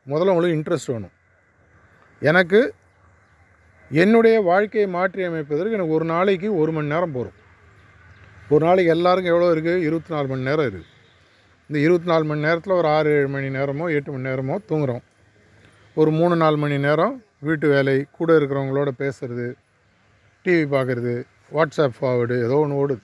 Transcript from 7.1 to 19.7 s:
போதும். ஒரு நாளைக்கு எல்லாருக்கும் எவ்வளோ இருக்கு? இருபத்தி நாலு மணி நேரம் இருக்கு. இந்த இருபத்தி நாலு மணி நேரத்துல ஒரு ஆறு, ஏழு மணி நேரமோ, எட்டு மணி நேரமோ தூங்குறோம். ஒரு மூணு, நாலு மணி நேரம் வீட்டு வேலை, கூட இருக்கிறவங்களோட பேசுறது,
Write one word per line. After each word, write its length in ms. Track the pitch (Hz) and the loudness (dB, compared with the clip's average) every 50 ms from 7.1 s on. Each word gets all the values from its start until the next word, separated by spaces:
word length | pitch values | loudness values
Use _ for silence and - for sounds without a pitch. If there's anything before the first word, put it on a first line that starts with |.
போதும். 280 | 135 123 110 - - _ _ _ _ _ _ - _ _ - - - - - - - - - - - - - - | -4 -6 -8 -10 -12 _ _ _ _ _ _ -20 _ _ -20 -20 -20 -20 -20 -20 -20 -20 -20 -20 -20 -12 -2 2
ஒரு 160 | 147 151 156 | 2 4 4
நாளைக்கு 280 | 170 185 190 180 165 160 | 4 4 4 4 2 2
எல்லாருக்கும் 400 | 165 175 180 185 190 185 175 170 | 2 2 2 2 2 2 0 2
எவ்வளோ 180 | 175 175 175 | 2 2 2
இருக்கு? 300 | 165 156 160 170 175 185 | 2 0 0 -2 -2 -2
இருபத்தி 320 | 165 151 160 165 156 - 160 | -2 -2 -4 -4 -6 -6 -6
நாலு 140 | 147 143 | -4 -4
மணி 140 | 131 131 131 | -4 -4 -4
நேரம் 180 | 127 135 147 160 | -4 -2 0 0
இருக்கு. 240 | 147 117 95 87 82 _ _ _ _ _ _ _ _ _ _ _ _ _ _ _ _ | 0 -2 -4 -8 -14 _ _ _ _ _ _ _ _ _ _ _ _ _ _ _ _
இந்த 160 | - 147 147 143 | -6 -2 0 2
இருபத்தி 260 | 165 180 175 170 175 | 2 2 2 2 0
நாலு 140 | 165 165 156 | 0 0 0
மணி 200 | 151 151 151 147 | 0 -2 -2 0
நேரத்துல 280 | 156 170 170 165 196 | 0 -2 -2 -2 -2
ஒரு 160 | 185 175 165 | 0 0 2
ஆறு, 220 | 151 151 156 151 151 | 2 2 2 2 2
ஏழு 180 | 151 143 139 | 2 2 0
மணி 200 | 135 139 139 139 | -2 -4 -6 -6
நேரமோ, 460 | 135 135 131 139 139 139 147 170 175 151 | -6 -4 -4 -4 -4 -4 -4 -4 -2 -2
எட்டு 180 | 147 143 160 | -4 -4 -6
மணி 160 | 143 127 131 | -8 -8 -6
நேரமோ 300 | 131 131 135 131 131 160 208 - - | -6 -6 -4 -4 -4 -6 -6 -6 -4
தூங்குறோம். 300 | 156 156 147 127 117 127 - _ _ _ _ _ _ _ _ _ _ _ _ - _ _ _ _ - | -4 -2 -2 -2 -4 -6 -10 _ _ _ _ _ _ _ _ _ _ _ _ -20 _ _ _ _ 0
ஒரு 160 | 156 156 156 | 0 2 2
மூணு, 240 | 156 160 170 175 170 | 2 2 2 2 2
நாலு 220 | 165 160 156 151 | 2 2 2 2
மணி 200 | 147 147 147 143 | 0 0 -2 -2
நேரம் 460 | 139 139 143 151 156 180 233 285 247 - _ _ - | 0 0 0 2 2 0 0 -2 -6 -16 _ _ -8
வீட்டு 300 | 139 151 160 151 160 147 | -4 -4 -2 0 2 2
வேலை, 360 | 139 139 135 139 135 135 139 - | 2 2 2 2 2 0 -2 -4
கூட 280 | _ - 170 165 165 156 | _ -4 2 4 4 4
இருக்கிறவங்களோட 520 | 147 135 139 139 135 135 135 139 143 143 127 | 4 2 -2 -4 -4 -2 -2 -2 -2 -2 -4
பேசுறது, 560 | - 139 139 - - 143 120 120 120 120 123 127 - _ _ | -4 -6 -6 -6 -8 -10 -10 -8 -8 -8 -8 -10 -14 _ _